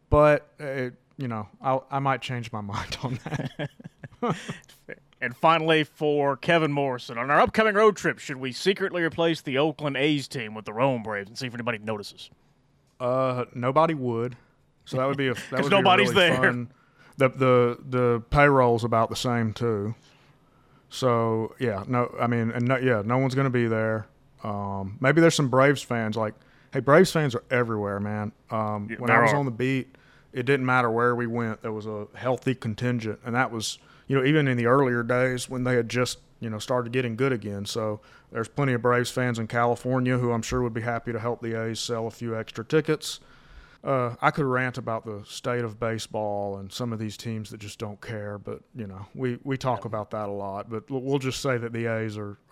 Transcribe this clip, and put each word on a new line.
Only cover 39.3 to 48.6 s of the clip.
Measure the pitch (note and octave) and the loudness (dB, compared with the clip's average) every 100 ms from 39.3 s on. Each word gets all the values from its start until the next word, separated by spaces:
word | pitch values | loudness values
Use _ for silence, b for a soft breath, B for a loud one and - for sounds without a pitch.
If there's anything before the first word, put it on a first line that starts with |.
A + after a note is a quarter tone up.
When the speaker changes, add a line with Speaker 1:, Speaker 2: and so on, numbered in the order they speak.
| A2+ | -2
Speaker 1:
in | A2 | -4
California | A#2+ A#2+ A#2 B2+ C3 B2+ B2+ | 0 0 0 -2 0 0 0
who | B2 | 0
I'm | A#2 | -2
sure | - B2+ | -2 -2
would | B2 | -2
be | A2+ | -4
happy | A2+ A#2 A#2+ | -4 -4 -4
to | A#2 | -6
help | A#2 A#2 | -4 -4
the | A#2 A2+ | -6 -4
A's | A2+ A2 | -4 -6
sell | - A#2 A2+ | -6 -4 -6
a | |
few | - A#2 A2+ | -8 -6 -6
extra | A2 - | -8 -10
tickets. | A2 D#3 D3+ D#3 - - b b b b b b | 0 0 2 -2 -4 -12 b b b b b b
Uh, | C#3+ C3+ A#2+ A2+ | -4 -2 -2 0
I | C#3+ | 0
could | D#3+ | 0
rant | C#3 B2+ B2+ B2+ | 0 0 -2 -4
about | A#2 A2+ | -6 -8
the | A2+ G#2 | -8 -12
state | G2+ - B2 B2 | -12 -8 -4 -2
of | A#2 G#2+ | -4 -4
baseball | A2+ A2+ - A2 G#2+ G2+ G2+ G2 | -4 -4 -6 -6 -4 -4 -6 -8
and | G2 | -10
some | - B2 | -8 -6
of | A2 | -6
these | G#2+ G2+ | -8 -8
teams | A#2+ A2 G#2 | -8 -8 -10
that | A2+ | -12
just | G#2 - | -14 -10
don't | G#2+ G2+ | -12 -10
care, | - A2 G#2 G2+ | -10 -10 -8 -10
but, | G2+ A2 | -10 -12